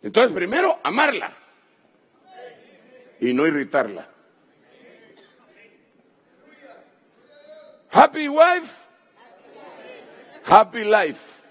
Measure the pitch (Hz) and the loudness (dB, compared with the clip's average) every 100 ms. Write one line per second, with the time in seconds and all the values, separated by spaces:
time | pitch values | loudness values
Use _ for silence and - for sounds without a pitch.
0 | 208 208 247 185 180 269 381 - - 214 | 0 2 2 0 -4 0 0 0 -2 0
1 | 302 233 - - _ _ _ _ _ _ | 0 0 -10 -16 _ _ _ _ _ _
2 | _ _ 762 740 - - - - _ - | _ _ _ -20 -20 -20 -20 -20 _ -20
3 | - _ 120 127 156 147 135 143 117 92 | -20 _ -4 0 0 -2 -4 -4 -4 -8
4 | - _ _ _ _ _ _ _ - - | -18 _ _ _ _ _ _ _ -20 -20
5 | - - _ _ _ _ - _ _ _ | -20 -20 _ _ _ _ -20 _ _ _
6 | _ _ _ _ _ - 277 - - _ | _ _ _ _ _ -20 -20 -20 -20 _
7 | _ _ _ - 587 622 - - _ - | _ _ _ -20 -20 -20 -20 -20 _ 4
8 | 302 285 294 294 339 359 320 - - _ | 4 2 -8 2 2 2 -6 -20 -20 _
9 | _ _ - - - - - - - - | _ _ -20 -20 -20 -20 -20 -20 -20 -20
10 | - - - - - 190 220 233 214 214 | -20 -20 -20 -20 2 4 4 -4 0 0
11 | 170 127 - - _ | 0 -6 -18 -20 _